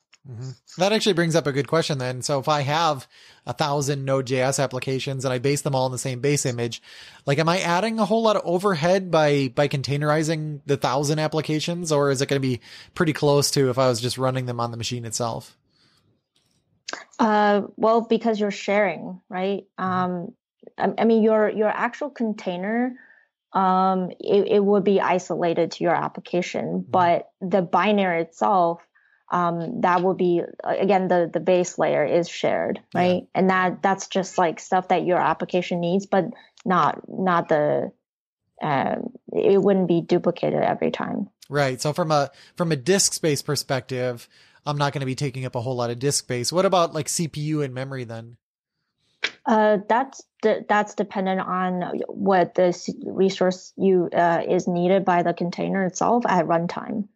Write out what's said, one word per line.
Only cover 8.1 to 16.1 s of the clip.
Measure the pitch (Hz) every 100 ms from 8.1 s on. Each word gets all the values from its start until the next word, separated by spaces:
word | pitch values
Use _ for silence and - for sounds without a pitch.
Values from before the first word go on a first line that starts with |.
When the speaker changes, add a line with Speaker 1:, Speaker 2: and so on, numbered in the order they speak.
| 226
Speaker 1:
lot | 226 208
of | 170
overhead | 175 202 165 175 196 185
by, | 165 151 143 131 135
by | 147
containerizing | 139 131 143 151 151 151 156 151 143 -
the | 139
thousand | 139 131 147 156
applications, | 151 156 151 156 170 170 160
or | 147 143
is | 135
it | 139
gonna | 139
be | 131 120 - - -
pretty | - 156
close | 135 147 143 139
to | 147 131
if | 127
I | 131
was | 113
just | 123 123
running | 131 131 123
them | 120
on | 117
the | 117
machine | 113 123 117
itself? | - 117 117 - _ _ _ _ _ _